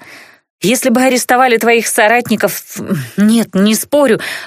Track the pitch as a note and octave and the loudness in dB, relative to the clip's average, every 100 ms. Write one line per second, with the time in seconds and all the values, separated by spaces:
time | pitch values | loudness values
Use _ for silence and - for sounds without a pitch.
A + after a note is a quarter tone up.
0 | - - - _ _ _ F3+ B3 C4 A#3 | -12 -20 -20 _ _ _ -2 0 0 2
1 | C4 B3+ - B3 B3+ A3+ A3+ A#3 G#3+ - | 2 0 0 2 2 2 2 0 0 0
2 | G#3+ A#3+ A#3+ G#3 G3+ - - - - E3 | 2 2 0 -2 -2 -6 -14 -14 -6 -6
3 | B2+ - G#3 A3+ G#3+ F#3+ G3+ A3 - C#4+ | -6 0 2 2 0 0 0 0 0 0
4 | C#4 G3+ - - | 2 0 -2 -12